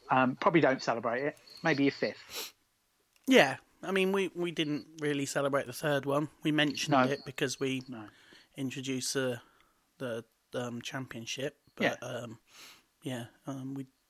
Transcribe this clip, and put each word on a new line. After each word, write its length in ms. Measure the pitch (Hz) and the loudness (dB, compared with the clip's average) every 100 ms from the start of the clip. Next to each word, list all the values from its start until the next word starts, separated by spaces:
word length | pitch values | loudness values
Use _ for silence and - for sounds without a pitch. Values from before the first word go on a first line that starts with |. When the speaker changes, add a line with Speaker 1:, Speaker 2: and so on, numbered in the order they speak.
| - | 0
Speaker 1:
Um, 240 | 131 127 135 | 4 4 4
probably 240 | 202 165 | 4 6
don't 240 | 139 131 | 6 4
celebrate 400 | - 117 117 123 | 0 -2 0 -2
it. 140 | 147 - - - | -2 -6 -20 -4
Maybe 200 | 165 139 | 0 4
your 100 | 139 | 2
fifth. 600 | - 113 - - - - _ _ _ _ _ _ _ - | 2 -4 -6 -12 -12 -12 _ _ _ _ _ _ _ 6
Speaker 2:
Yeah. 300 | 254 139 131 _ - | 8 8 4 _ -12
I 80 | 165 | -4
mean, 200 | 190 190 | 0 2
we, 180 | 196 185 175 | 2 0 -2
we 160 | 175 | -4
didn't 360 | 156 151 147 - 160 | -2 -2 -2 -6 -4
really 260 | 147 143 139 | -2 0 -2
celebrate 420 | 143 139 139 123 | 0 0 0 -2
the 60 | |
third 320 | 120 156 139 139 | -4 0 0 2
one. 240 | 139 156 - | 0 -2 -2
We 80 | 156 | 0
mentioned 400 | 151 151 135 - | 2 2 0 2
Speaker 1:
No. 100 | 139 | 4
Speaker 2:
it 200 | 127 139 | 4 0
because 360 | - - 135 - | -6 -4 -4 -2
we 240 | 135 131 123 | -4 -4 -6
Speaker 1:
No. 180 | 120 104 - - - _ - | -14 -16 -20 -20 -20 _ -8
Speaker 2:
introduced 580 | 131 135 131 131 - | -6 -6 -6 -4 -2
the, 280 | 139 127 117 - _ _ _ _ - | -2 -2 -4 -10 _ _ _ _ -10
the, 260 | 131 113 113 _ _ 131 | -6 -6 -10 _ _ -6
um, 260 | 123 117 | -6 -8
championship. 760 | - 135 127 123 117 - 143 - _ - | -8 -8 -8 -10 -8 -6 -6 -8 _ -2
But, 240 | 127 - | -2 -2
Speaker 1:
Yeah. 60 | 123 | -8
Speaker 2:
um, 320 | 123 120 110 _ - - - _ _ | -8 -10 -14 _ -20 -20 -20 _ _
yeah, 220 | 139 127 123 _ - | -8 -8 -10 _ -12
um, 280 | 135 131 135 | -10 -8 -10
we 100 | 131 _ | -12 _